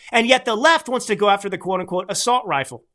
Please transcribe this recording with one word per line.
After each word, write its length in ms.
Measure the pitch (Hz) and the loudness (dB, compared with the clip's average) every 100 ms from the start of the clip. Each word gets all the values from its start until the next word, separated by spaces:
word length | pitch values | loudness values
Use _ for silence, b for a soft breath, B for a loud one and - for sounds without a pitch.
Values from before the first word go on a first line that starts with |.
| B | B
And 120 | 233 233 | 0 4
yet 180 | 262 254 | 2 2
the 100 | 214 | 2
left 320 | 302 320 247 | 2 2 0
wants 200 | 247 - | -6 -4
to 80 | 196 | 0
go 120 | 208 | 2
after 200 | 196 202 | 2 -2
the 80 | 185 | -8
quote-unquote 480 | 180 190 175 180 190 | -4 -4 -2 -6 -4
assault 380 | 196 - 240 202 | -4 0 0 0
rifle 400 | 143 131 120 _ | -2 -4 -10 _